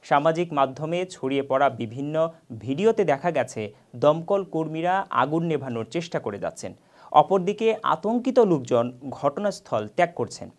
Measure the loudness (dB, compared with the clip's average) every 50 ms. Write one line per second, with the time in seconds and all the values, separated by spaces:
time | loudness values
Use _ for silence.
0 | _ 2 2 4 4 2 2 2 -2 -2 0 0 0 0 0 -6 -6 -4 -4 -4
1 | -4 -6 -8 -6 -4 -2 -2 -2 0 0 2 4 4 2 2 0 -8 -8 -6 -8
2 | -8 -4 0 0 0 0 -2 -10 _ _ -14 -12 -6 -6 -4 2 2 2 2 2
3 | 2 2 0 0 0 -2 0 0 -2 -2 -4 -8 -8 -8 -10 _ _ _ -6 2
4 | 4 4 4 4 0 -2 -2 -2 -2 -2 -4 -4 -4 -2 -4 -4 -2 0 0 0
5 | -2 -2 0 0 0 2 2 0 0 0 -2 -2 -4 -4 -6 -6 -6 -4 -4 -6
6 | -6 -4 -6 -6 -4 -4 -8 -4 -6 -8 -8 -8 -12 -12 -14 -14 _ _ _ -20
7 | -20 2 4 4 6 6 4 2 2 0 -2 0 0 0 0 2 0 0 0 0
8 | 0 0 0 0 0 2 4 6 6 6 4 2 2 2 2 2 2 2 -4 -8
9 | -12 -12 -10 0 0 0 0 0 -4 -4 -4 -4 _ -4 -4 -4 -4 -4 0 0
10 | 0 0 0 -4 -6 -6 -6 -14 -16 -16 -18